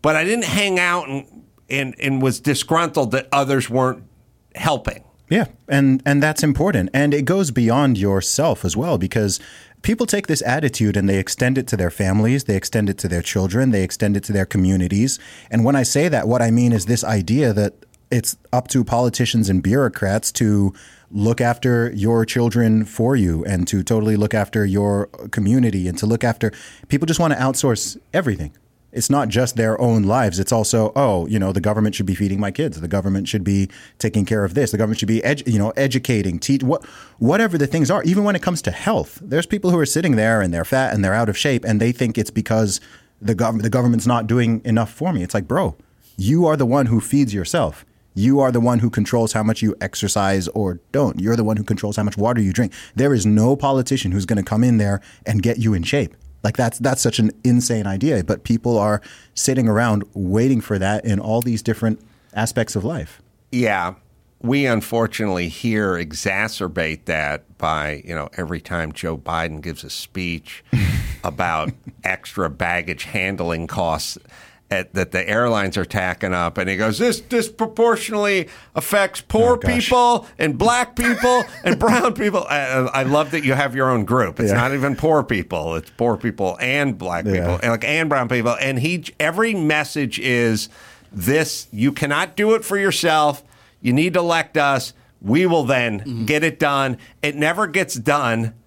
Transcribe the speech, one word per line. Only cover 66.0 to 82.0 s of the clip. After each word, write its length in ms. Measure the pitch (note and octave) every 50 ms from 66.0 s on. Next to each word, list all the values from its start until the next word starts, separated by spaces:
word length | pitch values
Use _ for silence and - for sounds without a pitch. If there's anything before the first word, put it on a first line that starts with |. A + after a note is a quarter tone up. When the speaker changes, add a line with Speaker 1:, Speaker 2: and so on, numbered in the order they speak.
| F2 D2+ D#2 D#2 - G2+ F#2+ G2 G#2+ A2 - - G2+ F2 D#2+ F2+ E2 D#2+ D#2+ - _
Speaker 1:
that 520 | - E2+ D#2 D2+ D2 D2 D2 _ _ - _
by, 460 | - D#2 D#2 D#2 D2 D2+ D2+ C#2+ C#2+
you 100 | D2+ E2+
know, 140 | D#2 D2 - - -
every 240 | F2+ D#2 F2 E2
time 320 | - - F2 E2+ E2 D#2 D2+
Joe 240 | - - E2 D#2+ C#2+
Biden 420 | C#2 E2 E2 E2 E2 E2 D#2 D#2
gives 220 | D2+ F2 D#2 - -
a 60 | C#2
speech 720 | - - - - _ F#2+ F#2 E2+ E2+ D#2+ _ - - - _ _ - - G2+ F2+ -
Speaker 2:
<laughs> 300 | - - - - - -
Speaker 1:
about 460 | F#2 - - F#2 F2 E2 D#2 D#2 - - - _ - - - -
extra 440 | F#2 F#2 - - - - G#2 F#2 D#2+
baggage 540 | C#2 C#2+ F#2 E2+ F2 F2 D#2+ D#2+ E2+ C2+ -
handling 640 | - - G#2 F#2 F#2+ G2 F2 F2 E2+ E2+ E2 E2 D#2+
costs 500 | - G#2+ F2+ E2 D#2+ D2 - - - - _ - - - - - - _ _ _
at, 220 | G2+ F#2+ F#2 - -
that 180 | F#2+ F#2 E2+
the 160 | - F2+ F2+ F2
airlines 500 | G#2 A2+ A#2+ A#2+ A2+ G#2+ G2 F#2 E2+ G#2
are 60 | F#2
tacking 460 | - - G#2+ F#2 F#2 F2 - - F#2+ F#2
up, 260 | F2+ F2 E2+ E2 -
and 100 | F#2 F#2
he 80 | G2 F#2
goes, 220 | G#2+ A2 G#2+ A2
"This 200 | G3 B3 - -
disproportionately 1300 | - - B3+ A#3 A3 A3 - - A3 A3 A3 - A#3 A#3 A3+ A3 - - A3 G#3 G#3 G3+ G3+ F#3+ E3 D#3+ - - - - _
affects 460 | E3 - - G3 G#3 G3 F#3+ - -
poor 320 | - _ - G#3+ A3+ A#3+ B3
Speaker 2:
Oh, 20 | A#3+
gosh. 280 | A#3 A#3+ B3 A#3+ A#3
Speaker 1:
people 420 | - B3+ B3 B3 A#3+ A#3+ G#3+ - - - -
and 200 | E3 D#3 C#3 B2
black 380 | G3 A3+ A#3+ B3 B3 A#3+ -
people 480 | - A#3+ A#3+ A#3+ - - B3 B3 B3 A3 - -
Speaker 2:
<laughs> 100 | - -
Speaker 1:
and 160 | - - -
brown 340 | - A3+ G#3+ B3